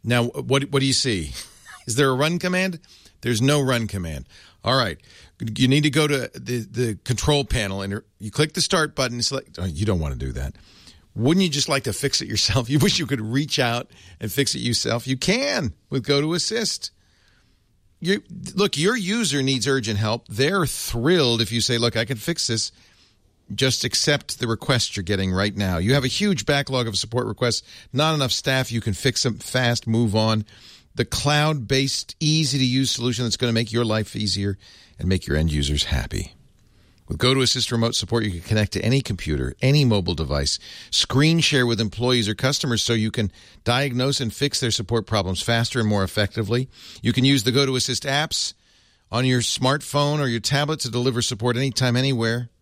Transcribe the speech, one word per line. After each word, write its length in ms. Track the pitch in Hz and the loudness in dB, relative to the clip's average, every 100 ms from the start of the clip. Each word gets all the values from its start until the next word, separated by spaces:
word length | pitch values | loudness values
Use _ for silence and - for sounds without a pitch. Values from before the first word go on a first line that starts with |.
Now, 220 | 113 120 120 | 2 2 0
what, 400 | - 120 135 139 | -2 0 0 2
what 100 | 139 | 0
do 40 | 135 | 2
you 60 | |
see? 400 | 127 131 101 73 - - - | 2 0 -2 -4 -10 -14 -20
<laughs> 260 | - - - | -20 -18 -6
Is 80 | 113 | 2
there 140 | 139 | 2
a 40 | |
run 240 | 127 151 170 | 4 0 0
command? 440 | 180 180 190 170 _ - - _ | -2 0 -2 -4 _ -20 -20 _
There's 200 | - 113 | -2 2
no 200 | 131 147 | 4 4
run 260 | 131 123 110 | 2 0 -2
command. 380 | 101 85 73 62 - - _ - | -4 -6 -8 -10 -20 -20 _ 0
All 120 | 131 | 0
right. 200 | 110 78 - - - _ 113 104 | 0 -4 -14 -20 -20 _ -8 0
You 140 | 127 | 4
need 140 | 143 | 4
to 60 | 151 | 4
go 160 | 139 151 | 2 2
to 240 | 143 123 | 0 -4
the, 340 | - 123 123 110 | -10 -6 -6 -4
the 300 | 113 120 104 - | -4 -4 -4 -4
control 400 | 117 - 147 123 | -2 2 2 2
panel, 360 | 123 101 95 | -2 -2 -4
and 200 | 98 101 - _ | -6 -6 -10 _
you 100 | 104 | -10
click 200 | - 156 | -2 -2
the 80 | - | 0
start 320 | - 185 151 | 0 2 0
button. 260 | - 127 120 | 0 -2 -2
It's 120 | 107 | -2
like, 160 | 135 - - | -4 -8 -8
oh, 60 | |
you 220 | 92 73 107 | -6 -2 0
don't 140 | 90 | 0
want 120 | 76 | 0
to 60 | 64 | -4
do 140 | 65 | -6
that. 220 | 64 65 - - - - - _ - | -4 -6 -8 -20 -20 -20 -20 _ -2
Wouldn't 280 | 120 175 | 2 4
you 60 | 190 | 2
just 200 | 143 - | 0 0
like 140 | 139 | -2
to 100 | 123 | -2
fix 280 | 101 139 - | -2 -2 -2
it 60 | - | -2
yourself? 420 | 104 - 143 117 | -2 0 0 2
<laughs> 0 | |
You 100 | 147 | 2
wish 200 | 202 - | 4 2
you 60 | 147 | -2
could 160 | 135 | -4
reach 360 | 110 127 151 - | -2 -2 -2 0
out 320 | 123 120 - - - - | 0 0 -6 -18 -20 -10
and 100 | 113 | -6
fix 240 | - 135 | -2 -2
it 60 | - | -2
yourself? 480 | 120 113 117 117 131 | -2 0 0 -2 -2
You 80 | 131 | -2
can 580 | - 220 277 269 131 - _ | 0 0 0 -2 -4 -6 _
with 160 | 139 110 | -6 0
Go 140 | 143 | 0
to 140 | 151 | 2
Assist. 580 | 170 - 220 214 - - _ _ _ _ _ _ _ _ _ _ _ | -2 -2 -2 -2 -4 -10 _ _ _ _ _ _ _ _ _ _ _
You, 220 | 170 208 - - - - | -2 -2 -2 -14 -8 0
look, 220 | 202 135 | 0 2
your 200 | 170 247 | 0 0
user 440 | 180 226 196 139 | 0 0 0 0
needs 240 | 135 131 131 | 0 0 2
urgent 320 | 135 110 104 | 0 0 0
help. 300 | 110 113 - | 0 -2 -4
They're 380 | 107 139 196 143 | 0 0 2 0
thrilled 760 | - - 117 123 180 127 113 | -2 -6 -2 2 4 4 2
if 120 | 110 | 0
you 80 | 117 | 0
say, 160 | 110 117 | 0 2
"Look, 180 | 117 110 | 0 0
I 80 | |
can 140 | 113 123 | -4 -4
fix 300 | 131 170 - | -4 -4 -2
this." 260 | 113 - _ _ _ _ _ _ _ _ - | -2 -4 _ _ _ _ _ _ _ _ -2
Just 300 | 131 - 117 | 0 0 -2
accept 540 | - - 143 - - | 0 0 0 -2 -6
the 80 | 120 | -4
request 500 | 110 - 123 - - | -4 0 0 2 -4
you're 80 | 90 | -2
getting 260 | 101 95 | 0 0
right 240 | 92 104 98 | 0 0 0
now. 220 | 101 87 | 0 0
You 160 | 98 | 2
have 100 | 139 | 2
a 40 | 131 | 2
huge 380 | - 208 185 - | 0 0 0 0
backlog 420 | 143 139 131 117 | 0 0 -2 -2
of 100 | 101 | -4
support 300 | 107 120 110 | -4 -4 -4
requests, 360 | 104 123 110 - - - | -2 0 -2 -6 -20 -8
not 200 | 127 156 | 0 2
enough 200 | 156 131 | 2 0
staff. 400 | - - 131 127 | -2 0 0 0
You 80 | 117 | -2
can 100 | 110 | -4
fix 300 | 95 135 - | 0 0 0
them 140 | 139 107 | -2 -2
fast, 500 | - 127 123 120 - | -2 0 2 0 0
move 300 | 113 117 104 | 2 4 2
on. 260 | 110 110 104 - - - _ - | 2 0 -2 -14 -20 -20 _ -6
The 100 | 120 | -4
cloud-based, 1120 | - 143 147 151 151 104 135 135 - - - | 0 2 2 2 0 0 0 0 -2 -6 -2
easy-to-use 720 | 156 156 151 135 127 131 135 | 0 2 2 2 2 2 0
solution 320 | - 120 117 | 0 -2 0
that's 140 | 123 - | -2 0
gonna 160 | 123 | 0
make 180 | 113 113 | 0 0
your 140 | 117 117 | 0 0
life 320 | 110 104 - | 0 -2 -4
easier 400 | 107 101 101 98 - - - - | -2 0 -2 -4 -10 -20 -20 -6
and 80 | 87 | 0
make 180 | 95 - | 0 2
your 120 | 76 | 0
end 160 | 80 | 2
users 320 | 76 69 73 - | 2 0 0 0
happy. 480 | 73 57 - - - _ _ _ _ _ _ - | -2 -2 -6 -6 -12 _ _ _ _ _ _ -10
With 80 | 78 | -2
Go 160 | 123 | 2
to 80 | 135 | 2
Assist 280 | 127 127 117 | 2 0 -2
remote 260 | 120 113 - | 0 0 0
support, 280 | - 117 | -2 -2
you 80 | 107 | -2
can 80 | 87 | -6
connect 320 | - 110 104 | -2 0 2
to 80 | 117 | 0
any 200 | 110 135 | 0 0
computer, 540 | - 95 - 73 64 - | 0 -6 -2 -2 -2 0
any 220 | 127 147 | 2 4
mobile 320 | 131 104 87 80 | 4 2 0 -2
device, 420 | 76 71 69 - - - - | -2 0 0 -4 -8 -20 -4
screen 520 | - - 131 156 165 | -2 2 4 4 4
share 260 | 156 139 120 | 4 2 2
with 140 | 113 | 0
employees 480 | 110 101 123 123 107 | -2 -2 0 2 0
or 40 | |
customers 480 | 104 131 143 - 113 | 0 0 0 0 0
so 120 | - | 0
you 180 | 117 110 | 0 0
can 180 | - 104 - - - - | -2 -4 -4 -20 -8 0
diagnose 560 | 123 143 123 131 139 | 0 0 0 0 0
and 120 | 113 | -4
fix 280 | - 143 - | -2 -2 0
their 100 | 123 | 0
support 340 | - 101 117 104 | -2 0 -2 0
problems 360 | 110 90 90 | -2 0 -2
faster 400 | - 117 117 131 | 0 0 0 0
and 80 | 107 | 2
more 160 | 104 95 | 2 0
effectively. 640 | - 101 - 101 120 135 - - - | 0 -2 -2 -2 -2 -2 -10 -20 -4
You 100 | - | -2
can 140 | 127 131 | 2 4
use 180 | 139 | 4
the 80 | 107 | 2
Go 140 | 127 139 | 2 2
to 100 | 127 | 0
Assist 280 | - 120 | -2 -4
apps 500 | 147 139 156 - - - _ _ _ _ _ | 0 0 0 -2 -4 -8 _ _ _ _ _
on 140 | 117 127 | 0 2
your 160 | 127 | 2
smartphone 800 | 113 - 131 143 - 143 147 151 | 0 0 2 0 0 0 2 2
or 80 | 135 | 0
your 120 | 117 | -2
tablet 400 | - 143 147 156 | 0 0 0 -2
to 80 | 123 | -2
deliver 320 | 120 123 120 | 0 0 0
support 360 | 117 104 120 120 | -2 -2 -2 0
anytime, 400 | 135 - 127 120 | -2 0 2 2
anywhere. 520 | 135 127 113 117 120 _ | 2 2 0 0 -4 _